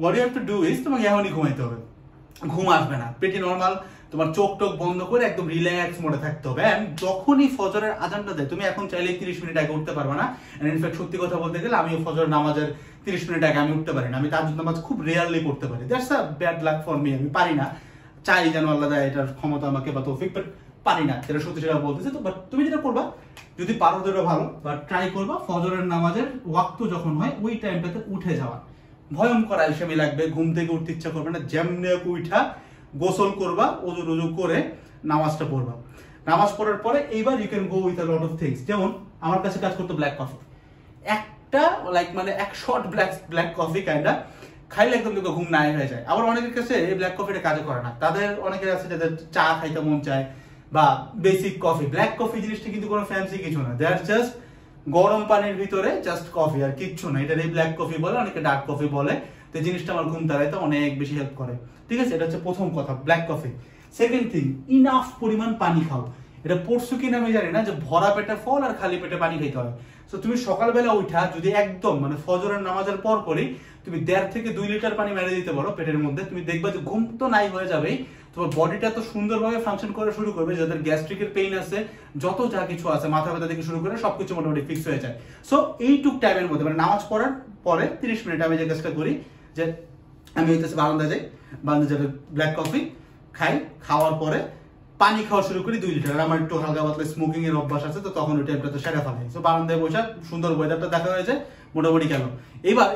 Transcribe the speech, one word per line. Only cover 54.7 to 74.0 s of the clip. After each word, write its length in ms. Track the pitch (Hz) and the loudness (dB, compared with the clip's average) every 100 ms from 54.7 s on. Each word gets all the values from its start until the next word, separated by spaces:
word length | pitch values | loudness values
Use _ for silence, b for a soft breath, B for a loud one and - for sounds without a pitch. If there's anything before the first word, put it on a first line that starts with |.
| B 147 | B 2
গরম 340 | 165 196 214 214 | 6 6 4 4
পানির 260 | 208 202 | 4 4
ভিতরে 360 | 190 196 196 220 - 185 | -2 -2 0 0 0 -2
just 200 | 170 165 | -4 -4
coffee, 260 | 170 156 139 | 0 2 2
আর 100 | 139 131 | 0 -2
কিচ্ছু 260 | 185 - 170 | -6 -6 -2
না। 100 | 135 | -2
এটা 140 | 143 | 0
এই 160 | 160 160 | 0 0
black 180 | 165 160 160 | 0 0 0
coffee 180 | 156 156 | -4 -2
বলে, 140 | 175 240 | 0 0
অনেকে 220 | 208 165 | -2 -2
dark 220 | 143 135 151 | 0 0 -2
coffee 160 | 135 147 | -2 -2
বলে। 280 | 143 143 127 B B B | 0 0 -2 B B B
তো 20 | 156 | -4
এই 60 | |
জিনিসটা 260 | 165 175 165 | -2 -2 -2
আমার 120 | 170 | -2
ঘুম 180 | 160 165 160 | -2 -2 0
তাড়াইতে 280 | 143 151 - | 2 2 0
অনেক 420 | 156 147 147 139 | 0 2 0 0
বেশি 160 | 139 | -4
help 200 | 147 135 - | -2 -4 -6
করে, 180 | 123 120 - B - | -8 -8 -12 B -6
ঠিক 120 | 233 | 0
আছে? 120 | - | 0
এটা 100 | 160 | 0
হচ্ছে 160 | 165 170 | 0 -2
প্রথম 240 | 180 185 180 160 | -4 -2 -2 -2
কথা, 140 | 135 | -4
black 280 | 127 139 165 165 | -4 2 2 2
coffee। 200 | 151 127 - B B B | -4 -4 -10 B B B
Second 340 | - 240 247 220 | 0 2 2 0
thing, 120 | 165 131 - - 262 | 0 0 -2 4 6
enough 300 | 262 254 - - | 8 6 0 -2
পরিমাণ 300 | 220 220 226 | 0 2 0
পানি 260 | - 180 165 156 | 0 4 4 2
খাও। 140 | 131 120 B B B | -2 -6 B B B
এটা 120 | 156 180 220 | 0 0 2
পড়ছো 280 | 240 - 254 | 0 0 -2
কিনা 200 | 254 240 | 0 2
আমি 140 | 226 | 4
জানি 200 | 220 175 | 2 2
না, 80 | 208 | 0
যে 100 | 202 156 - | 0 -2 2
ভরা 240 | 165 202 | 4 4
পেটে 260 | 202 208 208 | 4 0 -4
ফল 160 | 247 277 | 0 2
আর 100 | 254 220 | 2 -2
খালি 160 | 196 175 | -2 -2
পেটে 140 | 175 170 | -4 0
পানি 220 | 165 160 | 0 0
খাইতে 200 | 135 131 | -2 -4
হয়। 140 | 120 120 B B - | -6 -8 B B -12
So, 60 | 190 | -6
তুমি 180 | 220 240 | -2 0
সকালবেলা 560 | 196 185 233 240 233 | 0 2 4 4 4
উঠা 280 | 208 - 170 - 165 | 2 2 0 0 0
যদি 120 | 185 | 2
একদম, 460 | 208 196 185 208 143 | 2 2 0 0 0
মানে, 180 | 143 143 180 | -2 -4 -2
ফজরের 340 | 180 202 202 | 0 0 -2
নামাজের 360 | 190 190 196 196 | -2 -2 -2 -2
পর 200 | 220 208 180 | 2 0 0
পরই 280 | 160 254 B B B | -2 -2 B B B
তুমি 160 | 185 160 | -8 -4